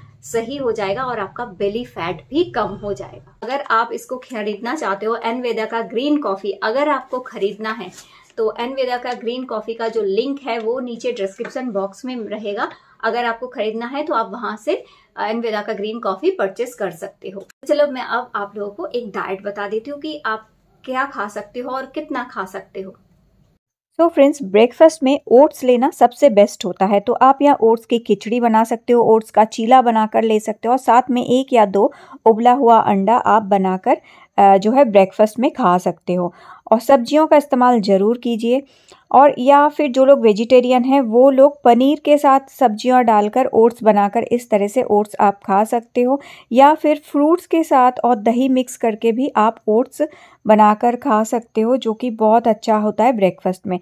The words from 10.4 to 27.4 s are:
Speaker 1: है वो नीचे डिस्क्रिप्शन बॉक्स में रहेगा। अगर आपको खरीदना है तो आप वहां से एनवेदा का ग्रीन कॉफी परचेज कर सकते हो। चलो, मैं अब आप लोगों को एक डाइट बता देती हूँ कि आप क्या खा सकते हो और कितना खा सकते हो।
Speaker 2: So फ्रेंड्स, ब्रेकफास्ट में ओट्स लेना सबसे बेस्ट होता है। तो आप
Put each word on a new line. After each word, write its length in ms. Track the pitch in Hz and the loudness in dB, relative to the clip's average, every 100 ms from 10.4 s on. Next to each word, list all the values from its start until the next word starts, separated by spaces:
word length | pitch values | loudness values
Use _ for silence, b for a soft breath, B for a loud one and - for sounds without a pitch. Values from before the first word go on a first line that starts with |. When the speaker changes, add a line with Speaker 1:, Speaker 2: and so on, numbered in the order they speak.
Speaker 1:
है 160 | 262 233 | -8 -8
वो 220 | 220 254 | -6 -8
नीचे 320 | 247 226 247 | -8 -8 -8
डिस्क्रिप्शन 580 | 202 196 - 233 269 254 | -6 -8 -10 -12 -10 -8
बॉक्स 340 | 202 196 196 | -6 -8 -10
में 120 | 254 247 | -14 -12
रहेगा। 520 | 208 214 214 202 277 B B B | -10 -10 -10 -8 -8 B B B
अगर 200 | 220 226 | -6 -4
आपको 220 | 240 226 254 | -6 -6 -10
खरीदना 400 | 254 214 220 240 | -8 -6 -6 -8
है 180 | 277 | -8
तो 100 | 311 | -6
आप 160 | 254 202 | -4 -6
वहां 240 | 220 208 214 | -8 -12 -10
से 280 | - 415 - b b - | -6 -6 -8 b b -10
एनवेदा 420 | 208 226 233 208 | -8 -6 -6 -6
का 100 | 208 | -8
ग्रीन 280 | 202 208 226 | -8 -8 -8
कॉफी 300 | 233 285 330 | -8 -4 -4
परचेज 440 | 381 202 - 247 | -2 -4 -6 -10
कर 160 | - 196 | -8 -10
सकते 380 | 165 190 _ 196 | -10 -16 _ -16
हो। 160 | 196 - _ - | -16 -18 _ -4
चलो, 180 | 294 294 | -2 -2
मैं 160 | 254 | -4
अब 280 | - 233 247 | -8 -8 -8
आप 180 | 214 202 208 | -10 -10 -10
लोगों 160 | 202 | -12
को 140 | 202 359 | -10 -10
एक 220 | 247 220 | -8 -8
डाइट 340 | 196 - 196 | -10 -8 -10
बता 260 | 202 202 202 | -10 -10 -8
देती 220 | 214 226 | -8 -10
हूँ 100 | 285 | -14
कि 220 | 311 294 330 | -12 -10 -8
आप 220 | 330 _ _ _ _ | -8 _ _ _ _
क्या 200 | - 254 | -10 -6
खा 240 | 277 277 208 | -6 -8 -10
सकते 320 | 214 202 247 | -10 -14 -12
हो 100 | 247 | -10
और 160 | 262 262 | -10 -10
कितना 380 | 311 302 269 | -12 -10 -10
खा 200 | 240 226 | -10 -12
सकते 360 | 190 190 - - | -12 -12 -16 -16
हो। 140 | 190 - _ _ _ _ _ _ _ _ _ - | -16 -18 _ _ _ _ _ _ _ _ _ 0
Speaker 2:
So 80 | 330 | 0
फ्रेंड्स, 300 | 330 277 294 | 4 2 2
ब्रेकफास्ट 600 | 190 196 240 - 320 320 | -2 2 2 4 4 4
में 180 | 262 277 - | -2 -2 4
ओट्स 360 | 240 311 - | 4 4 2
लेना 260 | 254 247 262 | 0 2 0
सबसे 400 | - 240 - 285 | 2 0 4 2
बेस्ट 340 | 202 202 - | 4 2 0
होता 220 | 190 180 190 | -8 -2 0
है। 140 | 202 | 0
तो 120 | 202 | 0
आप 260 | 233 254 269 | 2 2 4